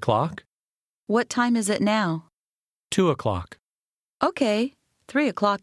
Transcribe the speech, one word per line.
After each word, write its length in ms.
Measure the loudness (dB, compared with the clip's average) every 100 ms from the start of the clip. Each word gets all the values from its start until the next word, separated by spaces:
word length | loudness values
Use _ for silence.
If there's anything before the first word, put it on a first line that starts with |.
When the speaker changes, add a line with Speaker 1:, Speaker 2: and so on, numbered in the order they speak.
Speaker 1:
o'clock? 340 | 2 2 0 -6 -18 _ _ _ _ _ -2
Speaker 2:
What 140 | -2 0
time 260 | -2 0 0
is 60 | 0
it 80 | 0
now? 280 | 0 0 0 -4 -8 _ _ _ _ _ _ 2
Speaker 1:
Two 120 | 2
o'clock. 340 | 2 -2 -4 -6 -16 _ _ _ _ _ _ -4
Speaker 2:
Okay, 320 | 0 0 0 -2 -8 _ _ -6
three 180 | -2 -2
o'clock 320 | 0 0 0